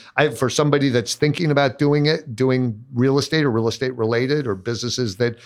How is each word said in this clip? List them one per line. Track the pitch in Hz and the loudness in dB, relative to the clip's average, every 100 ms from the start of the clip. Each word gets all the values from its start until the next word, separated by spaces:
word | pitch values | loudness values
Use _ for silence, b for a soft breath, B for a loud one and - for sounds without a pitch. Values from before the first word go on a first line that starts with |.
| B - | B 0
I, | 151 | 0
for | 147 127 | 0 -2
somebody | - 151 147 139 | 2 2 2 2
that's | 123 117 | 0 -2
thinking | - 151 147 165 | -2 -2 0 0
about | 139 139 - | 2 2 2
doing | 143 147 147 | 0 2 2
it, | 156 - | 0 -4
doing | 107 131 127 127 107 127 | -2 0 2 0 -4 -8
real | 127 131 135 | 0 2 2
estate | - 160 | 0 0
or | 143 | 0
real | 113 113 | 0 0
estate | 107 131 127 | -2 -4 -2
related | 110 117 131 147 135 | -2 0 0 0 -2
or | |
businesses | 95 92 117 120 110 123 92 | -4 -6 -6 -6 -4 -4 -2
that | 120 117 | -4 -4